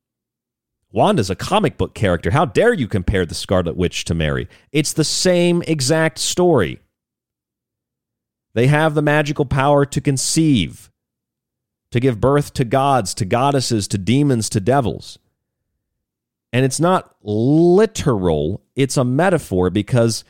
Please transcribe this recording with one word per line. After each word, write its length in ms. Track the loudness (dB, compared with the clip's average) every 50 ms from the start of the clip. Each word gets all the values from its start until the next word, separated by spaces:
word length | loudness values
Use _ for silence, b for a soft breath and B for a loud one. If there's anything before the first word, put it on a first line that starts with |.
| _ _ _ _ _ _ _ _ _ _ _ _ _ _ _ _ _ _
Wanda's 380 | -2 0 0 2 2 0 0 -2
a 60 | -4
comic 420 | -6 -4 -2 -2 0 0 0 -2 -4
book 160 | -6 -6 -4
character. 380 | -2 0 0 0 0 -2 -2
How 140 | 0 0 0
dare 280 | 0 0 2 2 2 2
you 140 | 0 -4 -4
compare 380 | -4 -4 -2 -2 0 0 -2
the 100 | -2 -4
Scarlet 400 | -10 -4 -2 0 0 0 -2 -2 -2
Witch 280 | -2 -2 -2 -6 -6
to 100 | -4 -2
Mary? 320 | -2 -2 -2 -2 -4 -6 b b b b b
It's 220 | -4 -2 -2 -2 -2
the 100 | -2 -2
same 580 | -2 -2 -2 0 0 2 2 2 2 0 0 -2
exact 540 | -2 -4 -2 0 -2 0 0 0 -2 -2 -4
story. 600 | -6 -4 -2 0 2 4 4 2 2 0 -4 -12 _ _ _ _ _ _ _ _ _ _ _ _ _ _ _ _ _ _ _ _ _ _ _ _ _ _ _ _ _ _ _ _ _ _ _
They 140 | 0 2 2
have 280 | 4 4 2 2 0
the 60 | 0
magical 440 | 0 2 2 2 0 -2 -2 -2 -2
power 400 | -2 0 0 2 4 4 2 2
to 160 | 0 -2 -4
conceive, 880 | -2 -2 -2 -2 -2 -2 0 0 2 4 4 2 2 -2 -6 -14 -20 _ _ _ _ _ _ _ _ _ _ _ _ _ _ _ _ _ _ _ _ _
to 80 | -4 0
give 200 | 0 0 0 2
birth 340 | 0 2 2 2 0 -2 -4
to 120 | -4 -2
gods, 480 | 0 0 0 2 2 2 0 0 -2 -4
to 100 | -6 -4
goddesses, 640 | -2 -2 0 0 2 0 0 0 0 -2 -2 -2 -2
to 80 | -4 -4
demons, 500 | 0 2 2 2 4 2 2 0 -2 -2
to 100 | -4 -2
devils. 600 | 0 2 0 2 0 -2 -4 -6 -12 -18 -20 -20 _ _ _ _ _ _ _ _ _ _ _ _ _ _ _ _ _ _ _ _ _ _ _ _ _ _
And 140 | -2 0 0
it's 140 | 0 0 0
not 360 | 0 0 0 0 -2 -6 _ _
literal, 1400 | _ -6 -2 0 0 2 2 4 4 4 4 4 4 2 -2 -4 -2 -2 0 0 0 0 0 0 0 -2 -4 -6 -12 _ _
it's 220 | -2 -2 -2 0 -2
a 60 | 0
metaphor, 680 | 0 0 0 2 2 0 0 -2 -2 -2 0 0 0
because 540 | 0 -2 -2 0 0 2 2 2 0 -4 -10 _